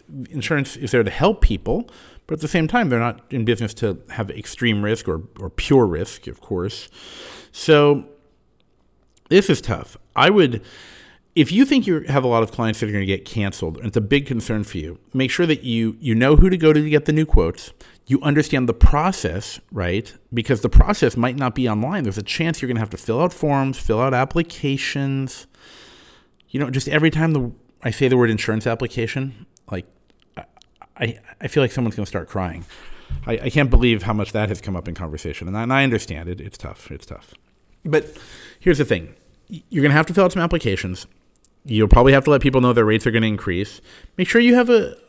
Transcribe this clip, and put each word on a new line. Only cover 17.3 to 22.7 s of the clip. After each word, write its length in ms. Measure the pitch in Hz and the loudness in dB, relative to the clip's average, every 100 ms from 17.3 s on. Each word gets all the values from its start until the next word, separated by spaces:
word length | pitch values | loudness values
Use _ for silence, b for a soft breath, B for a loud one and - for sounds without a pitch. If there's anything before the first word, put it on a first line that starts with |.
| - 82 - - - B B - | 2 2 -2 -14 -20 B B -2
You 140 | 127 | 0
understand 460 | 147 143 147 139 120 | 2 2 2 0 0
the 60 | |
process, 840 | 117 - 147 175 190 87 87 - - _ | 6 6 6 2 -2 -4 -6 -8 -14 _
right? 420 | 127 87 98 - - _ | -6 -4 -4 -6 -16 _
Because 280 | 117 113 113 | -6 -2 -2
the 60 | 120 | 6
process 480 | - - 208 131 120 | 6 6 4 0 2
might 200 | 123 131 | -2 -2
not 180 | 127 | -4
be 140 | 131 123 | -2 -2
online. 340 | 104 127 196 | -2 -2 -4
There's 160 | 117 95 | -4 -6
a 60 | |
chance 360 | 107 - 165 160 | -8 -4 -4 -2
you're 60 | |
gonna 140 | 127 | -4